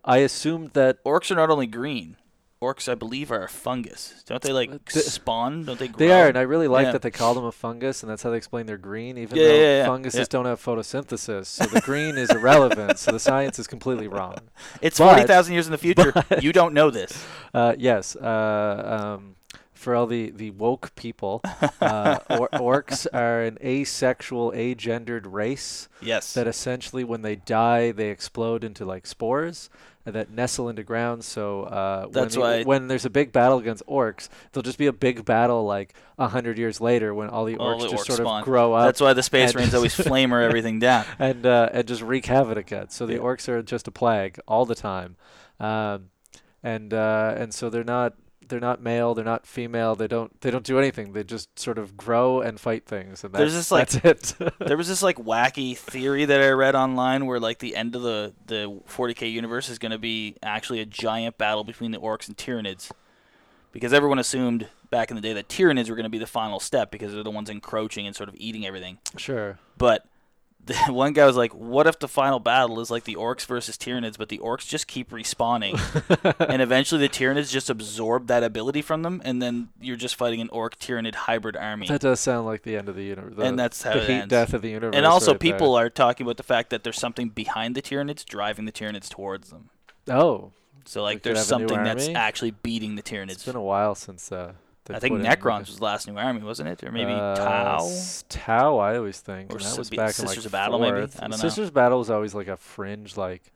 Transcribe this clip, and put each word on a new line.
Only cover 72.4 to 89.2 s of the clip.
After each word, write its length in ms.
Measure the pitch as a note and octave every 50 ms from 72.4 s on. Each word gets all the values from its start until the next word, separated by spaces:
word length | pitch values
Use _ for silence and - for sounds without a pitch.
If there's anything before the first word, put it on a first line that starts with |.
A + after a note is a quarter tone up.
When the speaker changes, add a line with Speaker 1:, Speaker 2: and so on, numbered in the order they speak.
| G#2+ A#2 B2 C3 B2+ A#2 A2+ A#2
Speaker 2:
is, 100 | A#2 -
like, 140 | A#2 A#2 -
the 100 | A2+ G#2
orcs 300 | E2 A2+ A#2 B2+ - -
versus 320 | - B2 A#2+ - A#2 A2
Tyranids, 400 | - - A#2+ B2 B2 A#2 A2 G#2+
but 100 | - G#2+ -
the 100 | G#2+ -
orcs 280 | - A2+ B2 - -
just 200 | - D3+ D3+ -
keep 220 | - - C3 B2 -
respawning, 640 | A#2 A2+ A2+ - - - A#2 A#2 A#2+ A#2 G#2 G2 E3+ A#2 F2+ - - D3+ - - E3+ - - F3+ - -
Speaker 1:
<laughs> 100 | E3 -
Speaker 2:
and 120 | C3+ C3
eventually 380 | C3 A#2 C3 C3 C#3 - E3 D3+
the 80 | C#3 C3+
Tyranids 400 | - - C3 C3 C#3 D3 D3 B2+
just 200 | C3 C3+ - -
absorb 580 | B2 G#2+ G#2+ G#2 G#2 A2+ A2+ A2 A#2+ B2+ B2
that 160 | A#2 B2 A#2+ A#2
ability 380 | A2+ G#2+ A2+ A2+ C3+ C#3 D3+
from 200 | D3 - D#3+ D#3+
them, 200 | E3 E3+ F#3 F3 -
and 180 | C3 B2 B2
then 280 | B2 A#2+ A#2+ A#2+ A#2 A2 _ -
you're 160 | A#2 B2+ B2
just 200 | A2+ A#2+ B2 -
fighting 260 | - B2 A#2+ A#2 A2+
an 80 | A#2 -
orc 280 | - A#2 A2+ A#2 -
Tyranid 380 | - - - B2 A#2 A2+ A2+ A2
hybrid 400 | - - - A#2 A#2 G#2+ A2 G2+
army?" 320 | C#2+ F#2 G#2+ G#2+ G#2+ G2+
Speaker 1:
That 140 | - D3 C#3
does 180 | C#3+ C3 B2+ -
sound 260 | - C3+ B2 A#2 A2+
like 180 | A2 A2 G#2 -
the 120 | A2+ G#2+
end 140 | G#2 G2 G2+
of 60 | F#2
the 80 | G2 G2
universe. 320 | G2 G2 F#2+ G2 - F2+
The, 60 | G#2 A#2+
Speaker 2:
And 140 | B2+ B2+
that's 240 | B2+ B2 A#2 - -
how 120 | - A#2 A2
Speaker 1:
the 80 | A2 A2
Speaker 2:
it 40 |
Speaker 1:
heat 60 | G#2 B2+
Speaker 2:
ends. 140 | B2 G2+ G2+
Speaker 1:
death 240 | B2 A#2+ A#2 - -
of 80 | A2+
the 80 | G2+ A2+
universe 260 | G#2+ A2 A#2 A2+ B2
Speaker 2:
And 80 | C#3+ D3
also, 260 | D#3+ E3+ F#3 - E3
Speaker 1:
right 80 | C3+ B2+
Speaker 2:
people 340 | - E3 F#3+ G3 E3 C#3 B2
Speaker 1:
there. 100 | A#2 A#2
Speaker 2:
are 40 | A#2+
talking 360 | - - - A#2+ - - B2+
about 100 | A#2 A#2
the 60 | - -
fact 280 | - B2+ A#2 A#2+ -
that 120 | B2 A2+ -
there's 160 | D3+ - -
something 300 | - A#2+ A#2 - B2 A2+
behind 440 | G#2 A2+ G#2+ - - A2 A2+ A#2 B2
the 80 | C3
Tyranids 440 | - - C3+ C#3 C#3+ C#3+ D3 - -
driving 400 | - - G2+ G2+ G#2 G#2+ G#2+ G#2+
the 60 | A2 -
Tyranids 360 | - G#2+ G#2+ G#2 G2 F#2+ -
towards 400 | - -